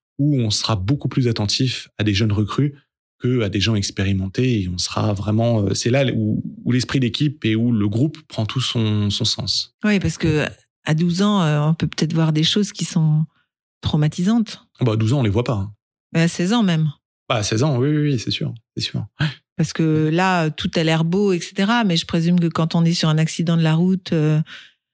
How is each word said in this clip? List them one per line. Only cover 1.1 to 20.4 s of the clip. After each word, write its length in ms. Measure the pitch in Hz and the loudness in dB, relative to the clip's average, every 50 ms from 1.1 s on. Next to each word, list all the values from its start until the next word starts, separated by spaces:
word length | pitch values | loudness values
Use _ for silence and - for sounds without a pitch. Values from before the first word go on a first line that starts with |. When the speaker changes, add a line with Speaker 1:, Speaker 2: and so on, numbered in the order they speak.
| - 139 127 120 | 0 0 0 2
Speaker 1:
attentif 640 | 113 - 107 101 - - 131 127 - - - - _ - | 0 0 -2 -2 0 0 -2 -2 -2 -6 -10 -16 _ -4
à 80 | 107 | 0
des 80 | 107 101 | 0 2
jeunes 180 | 95 117 107 | 2 2 2
recrues 440 | 101 101 107 104 - - 135 147 143 - _ _ _ _ _ _ _ _ | 2 0 0 0 0 0 0 0 -2 -6 _ _ _ _ _ _ _ _
que 220 | - 123 127 123 | -2 0 0 0
à 80 | 110 98 | 0 0
des 100 | 90 104 | 0 0
gens 160 | 95 107 110 | 0 0 0
expérimentés, 880 | 101 98 - - - 98 98 98 95 95 98 - - 127 131 120 107 | 0 -2 -2 -4 -2 -2 0 0 -2 -2 -4 -2 -2 0 0 0 0
et 80 | 92 90 | -2 -2
on 80 | 87 87 | -4 -6
sera 360 | - - - 107 107 107 104 | -6 -4 -4 -2 -2 0 -2
vraiment, 460 | 95 98 104 107 110 113 117 120 107 101 | -2 -2 -2 0 0 2 2 2 2 0
euh, 100 | 98 101 | 0 -2
c'est 160 | - - 120 | -2 0 0
là 160 | 120 139 135 - - | 0 2 0 0 0
où, 260 | 117 107 107 107 - - - - - - | -2 -2 0 -2 -2 -4 -8 -12 -8 -4
où 80 | 120 | 0
l'esprit 300 | 120 127 123 - - 135 | 0 0 0 0 -2 0
d'équipe 420 | 127 117 110 - 151 151 135 - - | 0 0 0 -2 -2 -2 -2 -2 -2
et 140 | 110 110 113 | -2 0 2
où 160 | 117 120 120 | 2 0 2
le 160 | 107 101 104 | 0 0 0
groupe 280 | 101 110 135 160 151 - - _ | 0 0 0 -2 -2 -6 -16 _
prend 160 | - - 110 | -6 -6 -6
tout 160 | 104 - 131 | -4 -4 -4
son, 480 | 120 - - 120 110 107 104 104 104 101 | -4 -2 -2 -2 0 0 0 0 0 0
son 160 | 98 - 113 | -2 -2 -2
sens. 500 | - - - - 92 - - - - _ _ - | -2 -4 -4 -4 -4 -4 -4 -6 -8 _ _ 0
Speaker 2:
Oui, 160 | 214 208 190 | 0 2 2
parce 180 | 165 160 156 - | 0 -2 -2 0
que 280 | - 160 156 151 131 - - - _ _ _ _ _ | 0 0 0 0 0 -2 -6 -10 _ _ _ _ _
à 80 | - 156 | -2 0
douze 260 | 156 175 175 170 180 | 2 2 0 2 2
ans, 200 | 202 208 208 196 | 2 2 2 2
euh, 180 | 170 151 151 147 | 2 2 2 2
on 140 | 147 156 165 | 2 0 0
peut 140 | - - 151 | 0 -2 -4
peut-être 260 | - - 170 151 170 | -2 -2 -2 0 0
voir 180 | 165 160 160 | 0 0 2
des 120 | 156 156 160 | 2 2 2
choses 280 | - - 208 202 196 | 2 2 0 -2 -2
qui 140 | - - 175 | -4 -6 -8
sont 400 | - - 175 160 156 151 156 160 - _ _ _ _ _ _ _ _ _ _ | -2 0 2 2 4 2 2 0 -2 _ _ _ _ _ _ _ _ _ _
traumatisantes. 840 | - - - 151 151 156 - - 175 202 226 240 214 - - - - _ _ - | -6 -2 0 2 0 0 0 0 0 2 2 2 0 -2 -6 -14 -20 _ _ -2
Speaker 1:
Bah, 140 | 131 120 107 | 0 0 2
à 20 | |
douze 180 | 110 113 110 127 | 2 2 2 2
ans, 60 | 147 | 2
on 40 | 120 | 2
les 60 | 104 | 2
voit 140 | 92 117 120 | 2 0 0
pas, 100 | - 120 | 0 -2
hein. 180 | 101 98 104 - _ _ _ _ _ _ _ - | -2 -4 -6 -10 _ _ _ _ _ _ _ -2
Speaker 2:
Mais 80 | 165 165 | 0 0
à 40 | 175 | 0
seize 240 | - - 175 180 226 | 0 -2 -2 0 2
ans 100 | 247 214 | 2 2
même. 280 | 185 165 156 160 151 - - _ _ _ _ _ _ | 2 2 2 0 -2 -2 -6 _ _ _ _ _ _
Speaker 1:
Bah, 60 | 135 | -2
à 80 | 113 104 | -2 -2
seize 200 | - 113 107 135 | -2 0 0 0
ans, 140 | 143 117 120 | 0 2 0
oui, 120 | 127 147 | 0 0
oui, 120 | 151 151 147 147 | 2 0 0 0
oui, 80 | 139 113 | 0 -2
c'est 120 | - - | -2 -4
sûr, 220 | - - 156 135 117 117 - _ _ | -4 -4 -6 -6 -8 -10 -16 _ _
c'est 80 | - 110 | -8 -8
sûr. 220 | - - 127 107 - - - | -6 -6 -6 -8 -8 -6 -4
Ouais. 80 | 151 156 127 - _ _ _ - | -4 -4 -4 -8 _ _ _ -4
Speaker 2:
Parce 160 | 160 - - | -4 -4 0
que 360 | - 165 156 156 156 156 156 | -2 0 2 2 2 2 2
là, 380 | 160 175 185 190 185 175 | 2 2 2 2 2 2